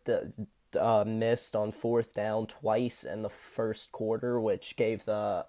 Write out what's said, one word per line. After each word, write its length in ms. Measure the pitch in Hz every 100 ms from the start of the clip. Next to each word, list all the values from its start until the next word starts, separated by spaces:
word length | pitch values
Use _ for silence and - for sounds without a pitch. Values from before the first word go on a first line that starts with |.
| -
uh, 720 | 104 - - - _ _ -
uh, 240 | 117 107 104
missed 480 | 110 113 117 -
on 200 | 107 107
fourth 400 | - 117 117 113
down 340 | 107 107 110 110
twice 560 | - 107 113 123 -
in 200 | - 107
the 60 | 104
first 600 | - - - 113 107 -
quarter, 480 | - 110 113 123 120
which 380 | 110 95 - -
gave 260 | 113 110
the, 440 | - 104 104 87